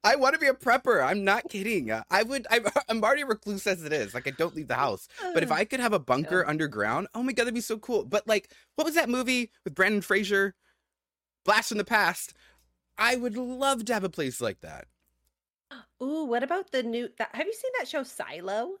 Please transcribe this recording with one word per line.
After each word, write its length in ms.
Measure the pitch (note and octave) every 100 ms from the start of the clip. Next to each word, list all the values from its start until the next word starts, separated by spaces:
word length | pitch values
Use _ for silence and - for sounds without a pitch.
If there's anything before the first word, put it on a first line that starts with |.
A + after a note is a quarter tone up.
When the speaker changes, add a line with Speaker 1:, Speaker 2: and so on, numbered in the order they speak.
Speaker 1:
I 100 | G#3 C#4
wanna 220 | C4+ D#4
be 80 | D4
a 80 |
prepper. 500 | C4 B3+ B3+ - G3+
I'm 200 | C3 G3+
not 240 | F#3+ A3 -
kidding. 420 | G3+ G3+ G#3 A#2
Uh, 120 | A2 -
I 120 | F#3
would, 240 | A3+ C4+ A3
I'm, 140 | A#3 G#3 C4+
<laughs> 120 | C#4
I'm 140 | A3+
already 200 | G#3+ C#4+
a 40 | C#4
recluse 400 | G#3+ G3+ G3 G#3
as 160 | F3
it 80 | D#3
is. 220 | D3+ G2+
Like, 120 | A#2 C#3
I 20 |
don't 240 | C3 E3
leave 140 | E3 D3
the 60 |
house. 340 | A#2+ C3+ G2 - - F#4
But 80 | E4+
if 80 | D#3+
Speaker 2:
Ugh. 80 | D#3
Speaker 1:
I 60 |
could 160 | G#3+ C4
have 120 | A#3+
a 60 | G3+
bunker 440 | C3+ B2+ D#3+ F#3
Speaker 2:
Yeah. 80 | E3
Speaker 1:
underground, 580 | D#3 D#3 G#2+ G#2 C3 G3+
oh 80 | A3+
my 100 | B3+
God, 100 | B3+
that'd 100 | A#3+
be 60 | A#3
so 180 | - A3
cool. 260 | - A3+
But, 220 | B2+ G3+ A3
like, 240 | G#3+ - - _ -
what 80 |
was 100 | D#4+
that 140 | D#4+ B3
movie 420 | B3+ B3 B3+ A#3 _
with 100 | -
Brandon 260 | D3 F#3+ G#3
Fraser? 520 | - G3 G3 G3 G3 - _ _ _ _ _ _ _ _
Blast 240 | - G#3+ -
from 80 | G#3
the 60 |
Past. 500 | F#3+ A3 F3 F3+ - - _ _ _ _ _ -
I 200 | A3+ B3+
would 200 | A#3+ G#3+
love 480 | B3 B3+ C#4 C4 A3
to 80 |
have 100 | A3
a 40 | F#3
place 320 | E3 C#3 -
like 200 | A#2 F#2+
that. 260 | D#2+ D2 - _ _ _ _ _ _ _ _ B3+ - _
Speaker 2:
Ooh, 220 | C4 D#4
what 180 | D4 A#3
about 280 | C4 F4+ F#4
the 100 | C4
new, 260 | A#3 A#3 A#3 _
that, 120 | A3
have 120 | A3+ F4+
you 60 |
seen 180 | A4 C5 B4
that 100 | -
show 140 | D#4
Silo? 760 | C4+ - - D3+ F#3 G#3 B3+ G4